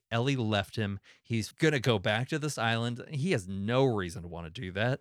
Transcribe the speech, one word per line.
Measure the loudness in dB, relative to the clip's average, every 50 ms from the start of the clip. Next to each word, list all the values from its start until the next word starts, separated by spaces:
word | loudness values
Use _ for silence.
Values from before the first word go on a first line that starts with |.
| _ -2
Ellie | 0 0 2 2 2
left | 2 2 2 2 2 0 0 -2
him. | -2 -2 -2 -4 -6 -10 -16 -20 _
He's | _ -2 -2 -2 -2 -4
gonna | -2 2 2 2 4 4
go | 2 2 2 2
back | 2 2 0 0 0 -2
to | -4 -4
this | -4 -4 -2
island. | 0 0 2 2 2 0 -2 -4 -6 -8 -6
He | -4 -2 0 2
has | 0 0 -2
no | -4 -6 -4 -2 2 4 4 4
reason | 4 4 0 -2 -4 -6 -8 -10
to |
wanna | -10 -10 -10 -10 -10
do | -10 -10 -8 -6
that | -2 0 0 0 0 0